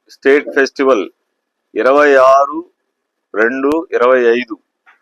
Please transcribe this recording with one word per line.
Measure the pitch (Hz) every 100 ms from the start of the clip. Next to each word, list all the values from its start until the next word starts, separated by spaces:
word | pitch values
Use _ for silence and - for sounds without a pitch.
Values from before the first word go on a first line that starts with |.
| _
స్టేట్ | - 135 143 131 147
ఫెస్టివల్ | 135 - 135 117 - _ _ _ _ _ _ 98
ఇరవై | 123 143 147 135
ఆరు | 131 135 139 156 175 _ _ _ _ _ _ 98
రెండు | 113 135 139 160 -
ఇరవై | 113 123 127
ఐదు | 120 120 120 107 _ _ _ _